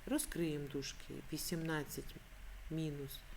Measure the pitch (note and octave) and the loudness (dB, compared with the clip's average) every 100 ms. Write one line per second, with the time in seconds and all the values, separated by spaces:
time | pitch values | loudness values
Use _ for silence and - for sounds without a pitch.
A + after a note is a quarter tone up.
0 | - D4 - - E3 D3 C#3 C#3 C#3 - | 2 2 4 4 4 4 2 0 -2 -4
1 | - C3+ - D#3 - E3+ D#3+ D#3 C#3 - | -6 -6 -2 -2 2 2 4 2 2 -2
2 | - - - - - - - D#3+ D#3 C#3+ | -4 -8 -10 -10 -8 -8 -2 2 2 0
3 | C#3 - - | -2 -6 -8